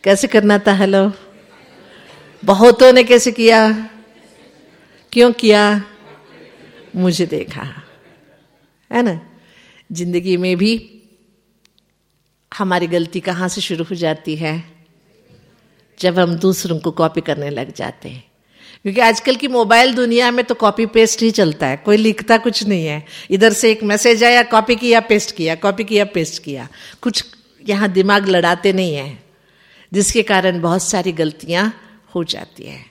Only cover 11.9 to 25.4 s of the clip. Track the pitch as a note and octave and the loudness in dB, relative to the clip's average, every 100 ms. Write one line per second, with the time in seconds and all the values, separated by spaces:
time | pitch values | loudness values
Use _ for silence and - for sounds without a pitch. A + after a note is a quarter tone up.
11.9 | _ _ _ _ _ _ - G3 F3+ E3+ | _ _ _ _ _ _ -8 -4 -2 -2
12.9 | F3 E3+ F3+ F#3 F3 F3+ F#3+ - E3 E3 | -4 -4 -6 -8 -6 -6 -6 -8 -8 -8
13.9 | F3+ E3 D#3 - D#3 D#3+ D#3+ E3 _ _ | -6 -4 -6 -8 -8 -6 -8 -12 _ _
14.9 | _ _ _ _ _ _ _ _ _ _ | _ _ _ _ _ _ _ _ _ _
15.9 | _ F#3 F3+ F3 E3+ F#3+ F#3+ F#3 D#3+ E3 | _ -2 0 0 0 -2 -2 -4 -6 -6
16.9 | D#3+ D#3+ E3 D#3 C#3+ C#3+ C#3+ B2 - - | -2 -2 -2 -6 -8 -6 -10 -12 -10 -12
17.9 | - - B2+ _ _ _ _ - - G3+ | -12 -20 -20 _ _ _ _ -20 -12 -6
18.9 | G3 A#3 G#3+ - B3 C#4 B3 G#3+ A3+ B3+ | 0 0 0 -2 -4 -2 -2 2 4 4
19.9 | B3 A#3+ A#3 B3 A#3+ A#3+ A#3 G#3+ G3+ A3+ | 2 0 0 0 -2 -4 -2 -2 0 -2
20.9 | A3 A3 - A3+ A3 F3 D3+ C3+ C#3+ - | 2 2 2 -2 2 -2 0 -6 -4 0
21.9 | G#3+ A3 G#3+ G#3+ A3+ A#3 - G#3 F#3+ D#3+ | 2 2 -2 0 0 0 -4 -4 -4 -4
22.9 | D3+ D3+ - - F#3+ A3 G#3+ A3+ A3 G#3+ | -8 -14 -20 -6 2 2 4 0 0 -2
23.9 | G#3 A#3+ A3+ A#3+ A#3+ A#3 A3 A3 A#3 A#3+ | 0 2 4 4 4 2 0 0 -2 2
24.9 | A3+ A3+ G#3+ - - | 0 2 -2 -2 -6